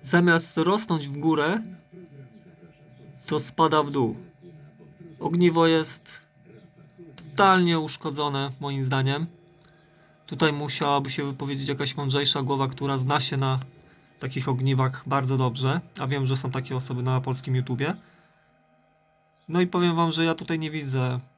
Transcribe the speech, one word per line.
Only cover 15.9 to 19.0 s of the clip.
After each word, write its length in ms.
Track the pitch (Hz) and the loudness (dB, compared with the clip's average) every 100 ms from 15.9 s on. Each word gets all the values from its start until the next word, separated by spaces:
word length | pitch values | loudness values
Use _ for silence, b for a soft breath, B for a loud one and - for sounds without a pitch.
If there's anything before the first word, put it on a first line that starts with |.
| - | -8
a 80 | 131 | -4
wiem, 200 | 143 131 | 0 0
że 100 | 131 | -2
są 140 | 127 | -2
takie 240 | 131 131 | -6 -4
osoby 280 | 131 131 127 | -6 -4 -4
na 180 | 127 131 | 0 0
polskim 340 | 127 131 - | -2 -6 -2
YouTubie. 400 | 127 127 123 147 - b b b b b b _ _ _ _ | -2 -2 -2 -2 -4 b b b b b b _ _ _ _